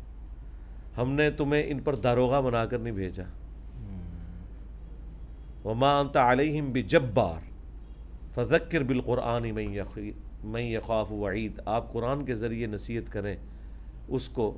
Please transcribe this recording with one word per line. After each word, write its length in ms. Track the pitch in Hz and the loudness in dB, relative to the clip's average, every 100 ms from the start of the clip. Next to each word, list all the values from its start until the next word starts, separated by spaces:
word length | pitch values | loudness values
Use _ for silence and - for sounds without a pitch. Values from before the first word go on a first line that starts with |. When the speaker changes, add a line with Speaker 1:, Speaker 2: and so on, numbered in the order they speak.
| - - - - - - - - - - | -14 -12 -12 -12 -12 -12 -12 -12 -8 -2
Speaker 1:
हमने 340 | 127 143 151 | 2 4 4
तुम्हें 360 | 147 143 147 151 | 4 4 4 2
इन 140 | 135 | 0
पर 160 | 147 127 | 0 2
दारोगा 440 | 123 120 123 139 | 4 6 6 4
बनाकर 400 | 131 117 110 120 | 4 2 2 0
नहीं 140 | 117 | -2
भेजा। 300 | 98 92 92 | -2 -2 -4
Speaker 2:
हम्म। 760 | 90 - - - - 123 104 92 87 82 85 87 - - - - - - - - - - - - | -8 -10 -12 -12 -12 -10 -10 -8 -8 -10 -10 -10 -12 -12 -12 -12 -12 -12 -12 -12 -12 -12 -14 -8
Speaker 1:
वमा 360 | 104 113 139 143 | -2 4 6 6
अंत 160 | 139 139 | 4 6
अलैहिम 560 | 123 127 156 151 139 | 8 6 4 2 0
बिजब्बार, 720 | 123 98 165 127 101 95 82 - - - - - - - - - 123 | 0 6 6 6 4 4 2 -8 -12 -12 -12 -14 -14 -14 -12 -6 -2
फज़क्किर 460 | 113 165 - 165 | 4 4 4 2
बिल 180 | 127 127 | 2 2
कुरआन 520 | 117 120 120 120 117 | 2 2 2 0 0
मन 80 | 107 | -2
यखी-, 540 | 104 101 95 107 104 - - - | -2 -2 -4 -6 -8 -8 -12 -10
मन 160 | 107 117 | -6 -4
यखाफु 540 | 120 110 110 110 101 | -2 -2 0 0 0
वईद।" 460 | 107 101 104 107 - 101 | -2 0 0 -2 -4 -2
आप 220 | 113 117 | -2 -2
कुरान 320 | 117 117 143 | -2 0 0
के 100 | 131 | -2
ज़रिए 320 | 110 113 117 113 | -2 -2 -2 -4
नसीहत 420 | 101 - 117 - | -4 -4 -4 -4
करें 300 | 107 101 87 - - - - - - - | -4 -4 -4 -8 -14 -12 -12 -12 -12 -4
उसको 460 | 131 - 127 104 | -4 -2 0 0